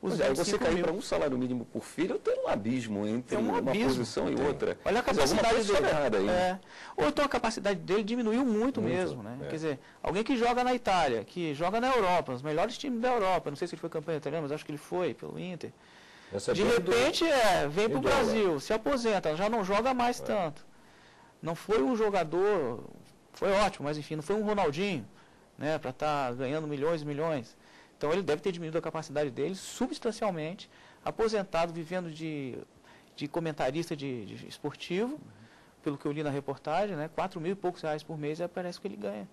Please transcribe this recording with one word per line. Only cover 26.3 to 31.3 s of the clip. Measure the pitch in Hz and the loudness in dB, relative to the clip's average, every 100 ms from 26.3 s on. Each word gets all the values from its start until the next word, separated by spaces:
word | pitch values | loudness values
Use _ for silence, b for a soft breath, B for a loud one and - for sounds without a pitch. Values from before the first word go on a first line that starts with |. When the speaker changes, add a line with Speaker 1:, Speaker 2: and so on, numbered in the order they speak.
Speaker 1:
ganhando | 120 131 151 156 | -2 -2 -2 -2
milhões | 143 147 170 | -2 0 0
e | |
milhões. | 147 143 165 151 117 - B B B - | -2 -2 0 -2 -4 -16 B B B -4
Então | 147 | 0
ele | 175 | 2
deve | 170 156 | 2 0
ter | 196 | 0
diminuído | 175 160 165 | -4 -2 -2
a | |
capacidade | 160 156 151 143 147 | -2 -6 -4 -2 -2
dele | 123 147 190 | 0 -2 -2
substancialmente, | - - 254 302 240 214 214 170 151 190 - B B B | -10 -4 -4 -2 -4 -2 -2 -2 -6 -8 -14 B B B
aposentado, | - 151 220 | -8 0 2